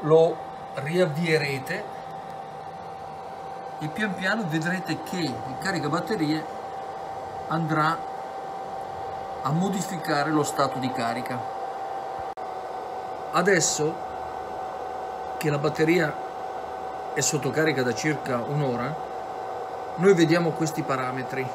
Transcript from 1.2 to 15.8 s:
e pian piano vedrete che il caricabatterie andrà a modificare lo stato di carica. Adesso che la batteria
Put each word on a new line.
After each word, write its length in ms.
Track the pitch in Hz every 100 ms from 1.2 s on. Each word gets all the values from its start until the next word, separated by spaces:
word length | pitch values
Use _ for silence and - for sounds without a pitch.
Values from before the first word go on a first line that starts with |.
| 170 156 143 135 131 190 - - - - - - - - - - - - - - - - - - - -
e 80 | 156
pian 260 | - 220 175
piano 320 | 190 226 190
vedrete 560 | 160 160 185 175 156
che 140 | - 185
il 400 | 151 117 - -
caricabatterie 840 | 190 180 143 156 - 214 151 156 - - - - - - - - - - -
andrà 480 | 160 156 156 156 165 - - - - - - - - - - - - - -
a 100 | -
modificare 800 | 156 190 208 - 175 156 151 147
lo 120 | 156
stato 360 | 143 - 139 135
di 100 | 131
carica. 440 | - 117 117 - 123 - - - - - - - - - - - 127 - - - - - - -
Adesso 600 | 165 180 185 - - 151 170 - - - - - - - - - - - - - -
che 120 | 160
la 80 | 147
batteria 580 | 151 151